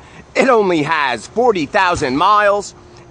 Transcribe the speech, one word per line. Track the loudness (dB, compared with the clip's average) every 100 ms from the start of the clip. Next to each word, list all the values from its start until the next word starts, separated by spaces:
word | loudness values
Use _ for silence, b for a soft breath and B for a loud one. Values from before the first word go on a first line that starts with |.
| B B B -2
It | 2
only | 2 2 0
has | 0 -2 -2 -4 -6
forty | -2 0 0 -2
thousand | 0 0 0 -2 0
miles. | 2 2 2 0 -4 -16 B B B